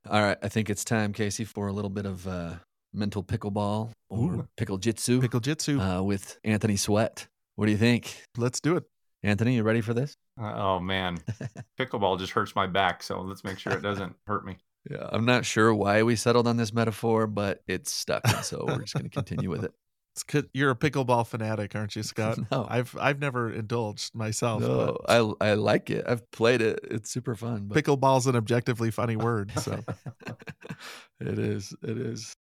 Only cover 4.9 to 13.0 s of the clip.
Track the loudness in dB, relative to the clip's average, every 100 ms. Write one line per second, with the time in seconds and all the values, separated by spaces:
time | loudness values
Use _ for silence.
4.9 | -2 2 2 2 0 -2 -2 -2 0 0
5.9 | 0 0 -2 -6 -8 0 2 2 0 2
6.9 | 2 2 -2 -18 _ _ 0 2 4 4
7.9 | 4 0 -16 -12 -2 -2 0 0 0 -2
8.9 | _ _ _ 0 2 2 4 2 2 0
9.9 | -2 -2 -8 _ -10 -8 -2 0 0 0
10.9 | 0 -2 -4 -8 -8 -10 -12 -18 -6 -4
11.9 | 2 2 2 0 -2 0 0 2 4 2
12.9 | 0